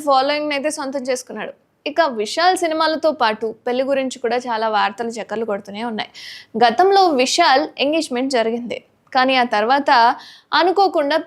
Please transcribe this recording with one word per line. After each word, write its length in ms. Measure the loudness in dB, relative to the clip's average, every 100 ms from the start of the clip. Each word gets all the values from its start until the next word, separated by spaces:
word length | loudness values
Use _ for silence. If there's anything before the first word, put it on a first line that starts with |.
| 2
ఫాలోయింగ్‌ని 480 | 2 2 -2 -2 -4
అయితే 140 | -4 -4
సొంతం 260 | -6 -6 -4
చేసుకున్నాడు. 440 | -6 -6 -10 -12 -14 _ _ -6
ఇక 160 | 0 0 0
విశాల్ 360 | -4 0 2 2
సినిమాలతో 480 | 0 0 0 0 0 0
పాటు 260 | 0 0 -6 -6 -4
పెళ్లి 180 | -2 0
గురించి 280 | -2 -2 -4
కూడా 160 | -4 -2 -2
చాలా 220 | -2 0 0
వార్తలు 360 | 0 -2 -8 -8
చక్కర్లు 300 | -8 -6 -4
కొడుతూనే 320 | -6 -8 -10 -8
ఉన్నాయి. 200 | -6 -8 -12 -18 -18 -10 2 2
గతంలో 380 | 4 4 6 4 4
విశాల్ 440 | 0 2 4 4 2 -2 -2
ఎంగేజ్‌మెంట్ 480 | 0 -2 -4 -2 0
జరిగింది, 420 | -2 -4 -8 -12 -14 _ _ 0
కానీ 180 | 2 2
ఆ 20 | 2 0
తర్వాత 340 | 2 2 4 4 4 2 -8 -20 _ 0
అనుకోకుండా 580 | 2 2 2 2 0 -2